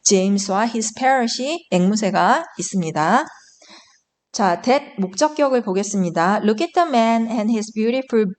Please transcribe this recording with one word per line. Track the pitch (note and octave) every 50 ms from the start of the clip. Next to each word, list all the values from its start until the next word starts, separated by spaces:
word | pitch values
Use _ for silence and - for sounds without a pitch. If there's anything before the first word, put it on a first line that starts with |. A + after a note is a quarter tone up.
| _
제임스와 | - G3+ F#3 F#3 G3 G3+ G3+ G3 - F#3 G3
his | A3+ A#3 A#3 A3+ A3 A3 -
parrot이 | - C4 C4 C4+ C4 A#3+ A#3 - - B3 C#4 E4 E4+ E4+ _
앵무새가 | - F3+ F3+ F#3+ G#3 G#3+ G#3+ F#3 G#3 E3+ F3 F#3+ B3 D#4+ E4+ - -
있습니다. | - F3 - - F#3+ E3+ D#3+ D3 D3+ D3+ E3 G#3 C4 D#4+ - - - _ _ _ _ - - - - - _ _ _ _ _ _ _ _ _
자, | - - G#3 F#3 F3 F3
that | - B3 B3+ C#4+ C#4+ - - -
목적격을 | F#3+ F#3 - - D4+ D4+ D4+ - D4 C4+ C4 B3
보겠습니다. | A3+ G#3 F#3 F#3+ G3+ - - G3+ F#3 F3 E3 E3 E3 F#3 G#3 G#3+ G#3+
"Look | G#3 A3 A3 E4
at | E4+ -
the | F4+ E4+ E4
man | C4+ A#3 A3+ A3+ A3+ A3+ A3+ A3+
and | A3 A#3+ G#3 A3
his | A#3 A3 G#3 G#3+ -
beautiful | A3 G#3+ A#3 A#3+ C4 C4 - - A3+ G#3+ F#3 G3